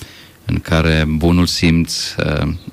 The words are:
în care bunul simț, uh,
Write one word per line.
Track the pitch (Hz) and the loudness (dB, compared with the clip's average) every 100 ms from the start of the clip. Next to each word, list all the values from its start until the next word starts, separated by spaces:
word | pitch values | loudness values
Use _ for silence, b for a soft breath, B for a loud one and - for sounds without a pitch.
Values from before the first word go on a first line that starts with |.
| B B B B | B B B B
în | - 80 | -6 -4
care | - 80 80 80 78 | -2 0 2 2 2
bunul | 78 85 87 85 | 2 2 4 2
simț, | - 85 82 80 - - - | 2 2 2 0 -4 -6 -4
uh, | 76 78 80 82 - | -2 -2 -2 -4 -10